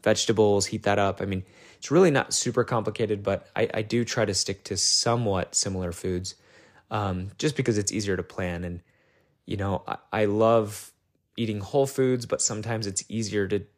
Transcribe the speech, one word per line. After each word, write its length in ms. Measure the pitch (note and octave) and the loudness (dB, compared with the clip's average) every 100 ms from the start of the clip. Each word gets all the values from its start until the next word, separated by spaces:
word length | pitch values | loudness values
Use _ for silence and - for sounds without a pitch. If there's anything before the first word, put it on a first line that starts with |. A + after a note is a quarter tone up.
vegetables, 640 | A2 G#2+ - A2 G#2 G2+ F#2+ | 4 2 2 4 6 4 2
heat 160 | G#2+ | -2
that 160 | G2+ G2+ | 0 2
up. 220 | G2 F#2+ | 2 0
I 40 | G2 | -4
mean, 180 | F#2+ - - - - | -4 -6 -20 -20 -18
it's 140 | - | 2
really 200 | D#3+ F#3 | 6 6
not 220 | C3+ - | 4 0
super 300 | - B2 A#2+ | -2 0 0
complicated, 600 | A#2 A#2+ A2 G#2+ G#2+ G#2 | 0 0 -2 -2 -2 0
but 240 | G2+ G2 - - | 0 -2 -4 -2
I, 140 | - | -2
I 80 | A2+ | -2
do 240 | G#2+ A#2 A#2 | -2 -2 0
try 200 | - G#2 | 0 0
to 80 | |
stick 300 | F#2+ - G2 - | 0 -2 -6 -6
to 120 | F#2+ | -2
somewhat 800 | - - A#2+ A#2+ A2+ F#2+ - - | 0 2 2 0 0 0 0 -2
similar 360 | G2+ F#2+ F2+ | -2 -4 -4
foods, 440 | F2 F#2+ F2+ F#2 - _ - - _ _ | -4 -4 -4 -6 -14 _ -20 -20 _ _
um, 400 | G#2+ G2+ F#2 G2 - | -4 -2 -4 -6 -4
just 180 | D#3 C#3 | -4 0
because 220 | B2 G#2 | 0 2
it's 140 | G2 | 0
easier 240 | A2 G2+ F2+ | -2 -2 -2
to 60 | |
plan. 400 | E2+ - F#2 F2 | -4 -6 -4 -4
And, 180 | F2 F2 _ _ _ _ _ _ - | -6 -10 _ _ _ _ _ _ -8
you 120 | G2 | -4
know, 260 | G2 F#2+ - | -2 -2 -4
I, 100 | - _ | -10 _
I 140 | G#2+ G#2 | 0 2
love 680 | G#2 A2 A#2 G#2 G2+ - _ _ _ _ - | 4 6 4 2 -8 -16 _ _ _ _ -6
eating 240 | A2 G#2 | -4 -4
whole 280 | F#2+ C#3+ C3+ | -2 0 0
foods, 380 | - C3 B2+ A#2 | 2 2 0 -2
but 160 | - | -2
sometimes 460 | - G#2+ A2 A2 G2+ | -2 -4 -4 -4 -4
it's 160 | F#2 - | -6 -6
easier 380 | A2 G#2 G#2 F#2+ | -6 -2 0 0
to 140 | G2+ - | -2 -4